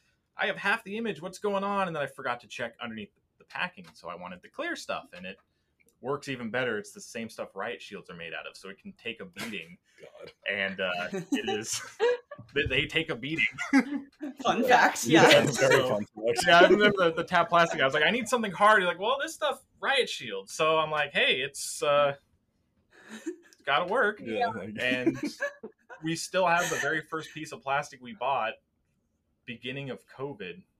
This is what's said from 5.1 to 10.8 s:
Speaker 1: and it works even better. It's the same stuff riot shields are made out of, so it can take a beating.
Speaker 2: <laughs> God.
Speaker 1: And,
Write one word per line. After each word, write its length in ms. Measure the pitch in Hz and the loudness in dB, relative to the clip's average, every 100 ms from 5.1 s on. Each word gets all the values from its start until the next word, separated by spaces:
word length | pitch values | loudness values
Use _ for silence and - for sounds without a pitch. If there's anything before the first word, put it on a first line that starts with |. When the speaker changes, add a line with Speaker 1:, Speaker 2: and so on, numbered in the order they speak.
Speaker 1:
and 120 | 180 185 | -14 -14
it 160 | - _ _ _ _ _ _ | -14 _ _ _ _ _ _
works 280 | 120 143 139 | -8 -8 -8
even 220 | 123 113 | -10 -6
better. 280 | 123 127 107 | -4 -2 -4
It's 140 | - | -8
the 80 | 101 | -16
same 260 | - 117 113 | -14 -12 -12
stuff 260 | - 107 95 | -12 -12 -8
riot 260 | 110 - | -10 -10
shields 280 | - 95 85 | -14 -16 -14
are 40 | 87 | -14
made 180 | 82 | -12
out 120 | 80 76 | -12 -14
of, 100 | - | -16
so 120 | 95 | -18
it 80 | 98 | -16
can 140 | 101 | -18
take 260 | - 117 110 | -14 -12 -12
a 60 | 92 | -14
beating. 520 | 101 113 95 82 90 _ _ | -12 -12 -12 -14 -20 _ _
Speaker 2:
<laughs> 20 | |
God. 320 | - - 92 - - | -20 -20 -20 -12 -6
Speaker 1:
And, 320 | 101 98 95 | -4 -4 -2